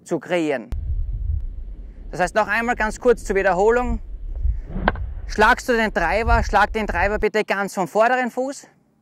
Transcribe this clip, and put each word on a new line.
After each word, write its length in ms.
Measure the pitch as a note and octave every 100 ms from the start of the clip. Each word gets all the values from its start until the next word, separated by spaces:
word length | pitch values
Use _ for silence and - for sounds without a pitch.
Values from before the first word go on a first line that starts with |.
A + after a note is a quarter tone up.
zu 160 | - E3
kreieren. 520 | - F3 D#3 C3+ G#2+ - - - - - - - - - - - - - -
Das 120 | D3+
heißt, 120 | F3
noch 140 | G#3+ G3+
einmal 280 | G#3+ A#3 A#3+
ganz 240 | A3 G#3+
kurz 240 | B3 A#3
zur 120 | - G3
Wiederholung. 640 | F#3+ F3 G#3 A#3+ B3 A3+ - - - - - - - - - - - - -
Schlagst 420 | - G#3+ B3+ -
du 40 |
den 200 | A#3 G#3+
Driver, 480 | G3+ E3 G3 A#3 A#3
schlag 300 | - G3+ G3+
den 140 | A3 G#3
Driver 320 | F3 G3 G#3
bitte 240 | G#3+ G#3+
ganz 320 | G3+ G3 G3 -
vom 120 | F3
vorderen 440 | G3+ A3+ B3+ B3
Fuß 340 | B3 C4 C#4 - _ _ _